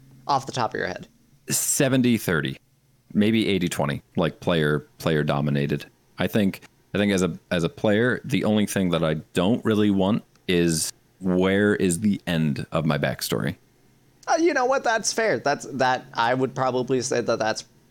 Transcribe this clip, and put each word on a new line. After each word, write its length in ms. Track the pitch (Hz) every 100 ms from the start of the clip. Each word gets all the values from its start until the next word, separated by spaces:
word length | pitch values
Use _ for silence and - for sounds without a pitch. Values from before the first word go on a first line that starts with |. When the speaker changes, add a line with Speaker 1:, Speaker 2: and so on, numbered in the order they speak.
| - - -
Speaker 1:
off 180 | 135
the 80 | 135
top 220 | 131 110
of 40 | 101
your 100 | 92
head? 200 | 90 - _ _ _ -
Speaker 2:
Seventy 720 | - - - 135 131 123 110
thirty, 400 | - 80 69 69 _ _ _ _ -
maybe 340 | 101 107 110 92
eighty 200 | 92 87
twenty, 340 | - 73 67 - 90
like, 240 | 80 -
player, 460 | 92 85 76 73 - -
player 240 | 85 76
dominated. 640 | 76 71 71 71 71 73 - _ _ -
I 80 | -
think, 360 | 113 98 - - _ _
I 40 | 98
think 140 | 104
as 100 | 95
a, 160 | 90 85 -
as 140 | 90
a 60 | 82
player, 500 | - 110 104 123 101
the 200 | - 95
only 220 | 110 107 101
thing 240 | 101 92
that 120 | 82
I 120 | 80 78 -
don't 320 | 90 92 123
really 260 | 113 107 104
want 320 | 98 95 113 - _ -
is 440 | 87 85 80 - - _ -
where 560 | 92 90 95 98 104 -
is 240 | 92 82
the 200 | 104 98 -
end 400 | 82 78 65 -
of 120 | 80
my 140 | 78 71
backstory. 580 | 69 - - 57 69 - _ _ _ _ _ _ -
Speaker 1:
Uh, 80 | 330
you 160 | 330
know 120 | 277 247
what? 180 | 269
That's 280 | 269 226 -
fair. 280 | - 220 120
That's, 240 | 143 143
that, 400 | - 131 131 127 -
I 180 | - 117
would 220 | 131 131
probably 460 | 139 131 127 123 131
say 200 | 117 120
that 180 | 117 110
that's 240 | 110 110 - _ _